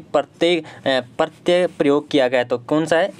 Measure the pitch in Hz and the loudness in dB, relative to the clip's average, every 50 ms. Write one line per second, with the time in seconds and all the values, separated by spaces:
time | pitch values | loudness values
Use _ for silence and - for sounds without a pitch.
0 | 160 - - 147 139 - _ - 170 175 180 160 156 - - - - 131 135 127 | -2 -2 -2 -2 -2 -2 _ -2 0 0 0 0 -4 -10 -16 -6 -2 -2 -2 -2
1 | 123 - - - 160 156 - - - 175 175 180 180 170 - - 156 139 139 147 | -2 -6 -4 -4 -4 -4 -4 -6 -2 0 2 2 0 -2 -2 0 0 2 2 0
2 | 147 - - 139 127 123 131 123 120 123 127 117 120 - 151 156 160 156 170 160 | -2 0 0 0 2 2 2 0 -2 -2 -4 -6 -4 -2 -2 -2 0 0 0 0
3 | 185 202 - | 0 -2 -2